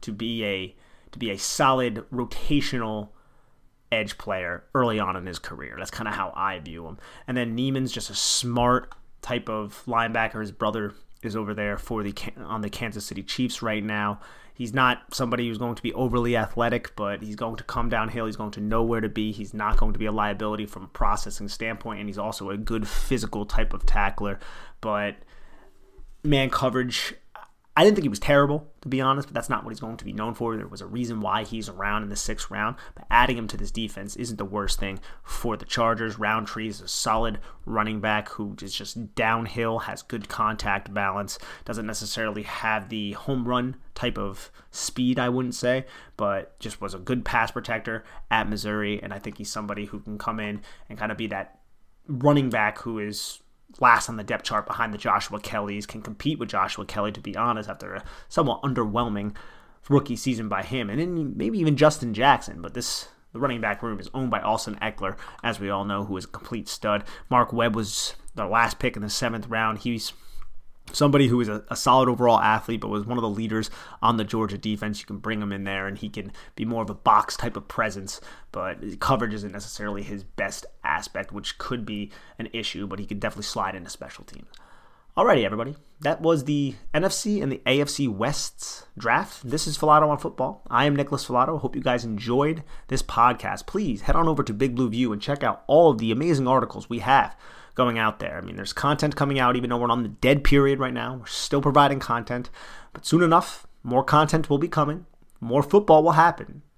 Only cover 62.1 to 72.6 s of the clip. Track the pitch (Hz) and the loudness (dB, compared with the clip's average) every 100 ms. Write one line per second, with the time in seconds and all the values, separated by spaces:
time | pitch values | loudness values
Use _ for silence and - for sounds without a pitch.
62.1 | 104 131 123 - - 85 123 117 - - | 2 6 6 2 -12 -10 -8 -6 -8 -10
63.1 | - _ 113 135 120 110 101 117 104 90 | -20 _ -4 -2 0 -2 -2 -4 -6 -6
64.1 | - 131 107 101 110 - 104 107 107 95 | -4 -2 0 0 -2 -2 -6 -6 -4 -6
65.1 | 98 - - 117 107 101 98 101 101 101 | -6 -12 -6 -4 -2 -4 -2 -2 -4 -4
66.1 | 95 90 - - 117 104 - 110 104 - | -6 -8 -14 -10 -10 -8 -6 0 0 -2
67.1 | - - 127 117 117 117 110 104 - - | -12 2 4 4 2 2 2 -2 -4 -6
68.1 | - - - 101 110 117 - 131 117 104 | -6 -12 -6 0 4 2 2 -2 -2 -6
69.1 | - 123 113 107 113 113 110 123 117 - | -2 -2 -2 -4 0 0 0 -2 -4 -6
70.1 | - - - - - - - - - 147 | -10 -10 -6 -4 -6 -10 -18 -10 2 6
71.1 | 143 135 123 113 107 - 113 - 127 127 | 6 6 6 2 -2 -6 -2 6 8 8
72.1 | 120 123 113 107 110 | 6 6 8 6 4